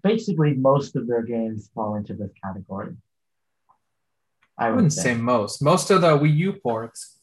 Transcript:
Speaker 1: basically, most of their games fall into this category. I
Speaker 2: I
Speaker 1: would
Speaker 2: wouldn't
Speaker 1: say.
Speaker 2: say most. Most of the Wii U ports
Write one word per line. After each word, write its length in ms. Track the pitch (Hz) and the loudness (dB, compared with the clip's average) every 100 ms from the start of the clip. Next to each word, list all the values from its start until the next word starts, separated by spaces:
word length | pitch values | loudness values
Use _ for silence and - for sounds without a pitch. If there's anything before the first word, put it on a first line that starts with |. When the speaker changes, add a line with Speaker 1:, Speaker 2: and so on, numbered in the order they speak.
Speaker 1:
basically, 520 | 190 226 214 160 151 | 0 0 0 0 0
most 420 | 131 131 139 - 135 | 2 4 2 0 -6
of 100 | 117 | -2
their 160 | 120 | -2
games 480 | 113 117 113 110 - | -2 -4 -4 -6 -12
fall 220 | - 107 107 | -8 -6 -4
into 180 | 104 | -8
this 160 | 101 98 - | -10 -12 -12
category. 520 | 95 92 92 98 101 - _ _ _ _ _ _ _ _ _ _ _ _ _ _ _ - | -12 -12 -10 -10 -10 -14 _ _ _ _ _ _ _ _ _ _ _ _ _ _ _ -4
I 80 | 117 | 0
Speaker 2:
I 20 | |
Speaker 1:
would 60 | 120 | 2
Speaker 2:
wouldn't 160 | 180 | 2
Speaker 1:
say. 100 | 147 | 2
Speaker 2:
say 120 | 131 | 0
most. 480 | 117 117 123 101 - | 0 0 0 0 -2
Most 280 | 143 180 - | 2 2 4
of 100 | 190 | 4
the 140 | 170 151 | 4 4
Wii 160 | 151 151 | 4 2
U 160 | 185 | 0
ports 640 | 202 123 113 117 - - _ | -2 -4 -4 -6 -12 -20 _